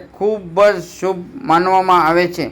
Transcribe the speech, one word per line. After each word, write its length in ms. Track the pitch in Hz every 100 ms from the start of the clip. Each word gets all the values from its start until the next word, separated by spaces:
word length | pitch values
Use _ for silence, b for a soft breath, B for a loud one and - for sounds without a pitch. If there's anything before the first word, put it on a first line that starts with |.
| -
ખૂબ 480 | - 208 214 175 175 208
જ 160 | 185
શુભ 380 | - - 185 180 175 135
માનવામાં 600 | 151 165 185 190 185 175
આવે 260 | 156 170 175
છે. 180 | 175 -